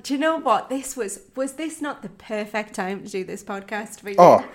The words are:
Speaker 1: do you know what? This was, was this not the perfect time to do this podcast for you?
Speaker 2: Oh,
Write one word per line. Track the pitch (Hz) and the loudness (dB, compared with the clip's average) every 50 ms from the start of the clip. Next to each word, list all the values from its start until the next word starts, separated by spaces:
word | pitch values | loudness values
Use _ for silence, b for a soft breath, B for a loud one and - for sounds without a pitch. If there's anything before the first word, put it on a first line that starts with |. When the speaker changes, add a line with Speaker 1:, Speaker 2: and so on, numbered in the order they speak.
Speaker 1:
do | - - 277 | -6 -4 -2
you | 269 | 0
know | 302 320 330 311 | 0 0 0 0
what? | 320 262 214 - - - | 2 2 2 2 0 -4
This | 262 269 262 - - | -6 -6 -6 -8 -8
was, | 254 214 196 - - - _ _ | -8 -8 -8 -8 -12 -16 _ _
was | 262 269 269 269 | -6 -6 -6 -6
this | - 320 311 311 - | -8 -10 -10 -8 -8
not | 294 285 277 - | -8 -8 -8 -8
the | - 180 | -12 -16
perfect | - - - - 220 208 208 208 - 214 214 220 - | -16 -18 -12 -8 -6 -6 -6 -6 -6 -8 -8 -6 -8
time | 226 185 185 202 190 - | -6 -6 -6 -6 -8 -10
to | 208 | -8
do | 208 190 185 | -8 -8 -8
this | - 196 196 - | -8 -10 -12 -10
podcast | - 202 196 196 - 220 208 220 208 - - | -10 -12 -12 -10 -10 -10 -10 -10 -12 -16 -16
for | - 202 | -14 0
you? | 196 190 | 6 8
Speaker 2:
Oh, | 180 156 117 - - B | 10 10 10 8 4 B